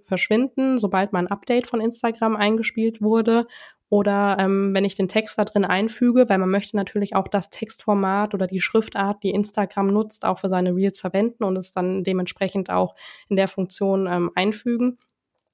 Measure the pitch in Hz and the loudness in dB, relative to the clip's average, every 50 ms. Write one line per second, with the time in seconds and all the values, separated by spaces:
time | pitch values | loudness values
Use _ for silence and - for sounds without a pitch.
0 | _ _ 190 180 - - 214 226 254 262 - - 262 262 262 247 208 190 185 185 | _ _ -4 -4 0 0 2 0 0 0 -2 -2 0 0 2 0 0 0 0 0
1 | 190 196 - 180 175 185 202 202 - - 240 240 247 - - 226 220 233 240 - | 0 0 0 -2 -2 -2 -4 -8 -2 0 0 0 0 0 -4 -2 -2 -2 -2 -2
2 | - 233 226 - 226 226 220 208 208 208 220 220 226 - - 226 220 226 226 - | -4 -4 -2 0 0 0 2 2 2 2 2 0 -2 -4 -2 0 -2 -2 0 0
3 | 208 214 220 226 220 233 226 233 233 233 - - - - - _ _ _ 208 208 | 0 2 2 2 2 2 2 2 0 -2 -10 -20 -20 -20 -20 _ _ _ 2 2
4 | 202 202 202 202 202 202 196 190 190 190 196 196 196 196 190 196 196 196 - - | 2 2 2 2 2 2 2 2 2 2 2 2 2 2 2 0 0 0 0 -2
5 | 196 185 - 214 220 220 - - 208 208 - 208 196 - 180 190 208 220 220 - | -4 0 0 -2 -2 -2 -2 -2 -2 0 2 0 2 2 2 0 0 -2 0 2
6 | 247 247 233 254 247 - 196 190 190 185 190 196 196 - - 208 196 - - 208 | 2 4 6 6 4 4 4 2 2 2 2 0 -2 -2 -4 -4 -4 -2 -4 -4
7 | 202 196 - 196 185 - - 202 180 - - - 220 208 - - - - 208 202 | -4 0 -2 -2 -2 0 -2 -2 -2 -4 -10 -12 -10 -10 -10 -8 -2 0 0 2
8 | 196 190 190 202 208 214 208 185 185 180 190 190 180 - - 220 220 - - 208 | 2 0 0 0 0 -2 -2 -4 -4 -2 -2 -4 -4 2 0 0 0 0 -4 -2
9 | 196 196 208 - - 196 - 202 202 208 - - 202 190 - 202 196 196 196 214 | -2 -2 -2 -2 -2 -2 0 0 -2 -2 -2 -2 -2 -2 -2 -2 0 2 2 0
10 | 220 214 - - - - 185 - - 190 185 180 180 180 180 185 190 196 190 - | 0 -2 -8 -4 -2 -2 -2 -2 -2 -2 0 0 0 0 0 2 0 0 -2 -2
11 | - 185 - 196 214 233 233 _ 226 190 190 190 180 - - 190 180 185 185 190 | -8 -2 0 0 0 0 -2 _ -4 -2 -2 -4 -6 -6 -4 -4 -2 -2 -2 -2
12 | 180 190 190 185 185 180 - - 196 190 - 202 185 - 180 180 185 180 - _ | -2 -2 -2 -2 -2 -4 -4 -4 -4 -4 -2 -4 -4 -2 0 0 0 -2 -4 _
13 | - - - - - _ 202 190 196 190 - - 185 185 - - 208 196 196 196 | -20 -20 -20 -20 -6 _ 0 0 0 0 -2 -4 -4 -4 -4 -2 0 0 2 0
14 | 190 180 175 175 175 170 - - 185 208 208 214 - 240 240 226 247 254 247 _ | 0 0 0 0 0 0 0 0 0 0 -2 -2 -4 -2 0 0 0 -2 -2 _
15 | _ _ _ _ _ _ _ _ _ _ | _ _ _ _ _ _ _ _ _ _